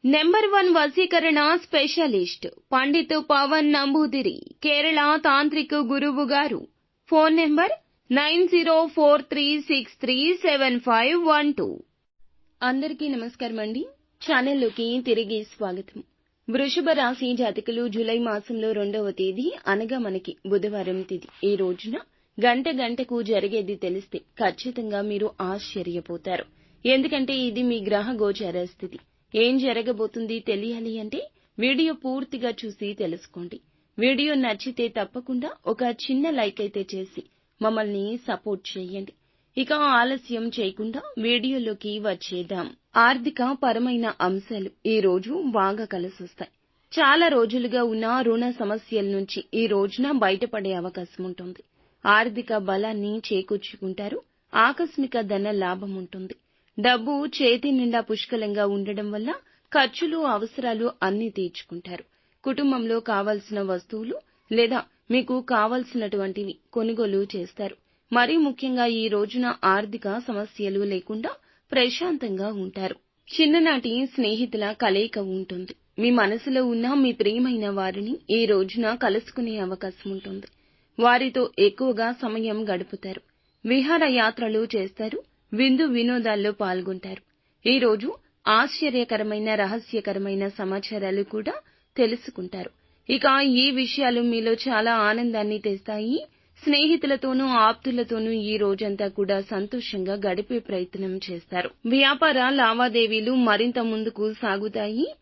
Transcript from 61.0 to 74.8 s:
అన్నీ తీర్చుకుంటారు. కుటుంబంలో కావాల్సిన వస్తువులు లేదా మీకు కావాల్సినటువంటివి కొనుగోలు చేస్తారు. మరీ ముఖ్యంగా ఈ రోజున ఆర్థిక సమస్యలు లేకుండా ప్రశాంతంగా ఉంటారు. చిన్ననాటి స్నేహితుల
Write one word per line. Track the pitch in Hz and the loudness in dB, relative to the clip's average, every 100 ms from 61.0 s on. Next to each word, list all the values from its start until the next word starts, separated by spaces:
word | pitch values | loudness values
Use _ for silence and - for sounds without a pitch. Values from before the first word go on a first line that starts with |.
అన్నీ | 190 202 226 | -2 -2 -4
తీర్చుకుంటారు. | 196 180 - - 170 180 175 - _ _ _ | -4 -6 -8 -14 -14 -12 -14 -16 _ _ _
కుటుంబంలో | 269 262 285 262 226 226 | -4 0 2 2 0 -2
కావాల్సిన | 226 202 202 214 - 208 | 0 -2 0 -2 -4 -4
వస్తువులు | 196 180 - 220 220 508 _ _ _ | -2 -4 -6 -10 -8 -10 _ _ _
లేదా | 226 233 247 - _ _ | 2 2 0 -6 _ _
మీకు | 240 247 254 | 0 2 -4
కావాల్సినటువంటివి | 254 240 214 247 247 247 214 202 190 190 196 - _ | 0 2 2 0 -4 -4 -2 -2 -4 -4 -8 -10 _
కొనుగోలు | 233 226 226 220 196 202 202 | -2 -2 0 0 0 -2 -6
చేస్తారు. | 175 - 202 - _ _ _ | -10 -8 -10 -10 _ _ _
మరీ | 240 240 330 | 2 4 4
ముఖ్యంగా | 294 247 269 254 240 226 | 2 0 -4 0 0 2
ఈ | 220 | 0
రోజున | 202 208 247 247 - | 0 0 0 -2 0
ఆర్థిక | 190 196 208 226 202 214 247 | 2 2 0 -6 -4 -6 -4
సమస్యలు | 208 208 - 202 196 202 | -6 -6 -6 -4 -2 -2
లేకుండా | 190 180 214 233 554 _ _ _ | -4 -6 -8 -6 -10 _ _ _
ప్రశాంతంగా | - 247 247 359 302 233 190 202 208 | 0 0 0 -4 -4 -4 -4 -4 -6
ఉంటారు. | 190 190 190 - _ _ - | -8 -6 -8 -8 _ _ -10
చిన్ననాటి | - 311 320 320 277 240 233 262 | 2 4 6 4 2 0 -2 -2
స్నేహితుల | - 226 220 247 214 208 214 | 0 0 0 -2 -2 -4 0